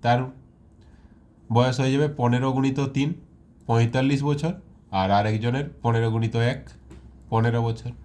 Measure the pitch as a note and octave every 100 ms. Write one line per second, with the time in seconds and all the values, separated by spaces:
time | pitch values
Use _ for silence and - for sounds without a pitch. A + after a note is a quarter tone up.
0 | - B2 C3 - - - - - - -
1 | - - - - - A2+ B2+ B2+ C3 C3+
2 | D3+ D3 A#2+ B2 C3 C3 C3+ C3+ C#3 C3+
3 | C#3+ F3 - - - - - A#2 A#2 B2+
4 | C3+ C#3+ C#3+ C#3+ D#3+ F#3+ - - - F#2+
5 | F#2+ G2+ G#2+ A2 A#2 C3 C#3+ - A#2+ A#2
6 | A#2 A2+ A2+ A#2 A#2 C#3 - - - -
7 | - - - A2+ A#2 A#2 A#2 A2+ B2 -